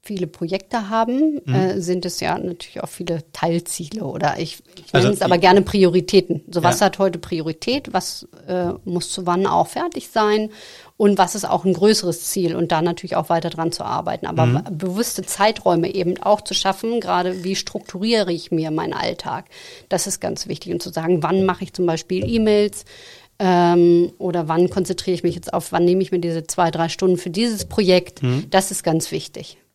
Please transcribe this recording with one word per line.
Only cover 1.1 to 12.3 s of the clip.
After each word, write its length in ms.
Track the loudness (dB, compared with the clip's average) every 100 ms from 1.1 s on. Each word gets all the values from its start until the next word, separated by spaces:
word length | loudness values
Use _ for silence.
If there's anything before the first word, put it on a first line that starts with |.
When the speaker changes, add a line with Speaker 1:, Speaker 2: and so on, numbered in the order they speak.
| 2 2 0 0
Speaker 2:
Mhm. 80 | 2
Speaker 1:
äh, 260 | 2 0
sind 240 | -2 -2 -4
es 140 | -4
ja 180 | -2 -2
natürlich 460 | -4 -8 -14 -12
auch 60 | -12
viele 340 | -10 -6 -6 -6
Teilziele 720 | -4 0 0 -2 -10 -8 -8
oder 340 | -8 -2 -2 -2
ich, 220 | -6 -8 _ -20
ich 180 | 0
Speaker 2:
Also 140 | 4 4
Speaker 1:
nenne 80 | 2
es 60 |
aber 120 | 2 6
Speaker 2:
die 40 |
Speaker 1:
gerne 220 | 8 8
Prioritäten. 800 | 6 4 6 4 4 2 4 -6 -4
So, 100 | 0
was 180 | 2 4
Speaker 2:
Ja. 80 | 2
Speaker 1:
hat 120 | 4
heute 180 | 0 0
Priorität? 760 | -6 -6 -4 -6 -2 -4 -2
Was, 360 | -4 -4 -12 -16 -20 -6
äh, 260 | -4 -2 -6
muss 280 | -4 -4 -4
zu 140 | -6 -2
wann 220 | 0 2
auch 180 | 0 0
fertig 440 | -2 -6 -6 -4
sein? 420 | 0 2 2 -2 -8 -20 -20 -20 _
Und 220 | 2 4
was 160 | 2
ist 120 | 0 -2
auch 200 | 0 0
ein 80 |
größeres 520 | 2 4 2 0 -4
Ziel? 300 | -6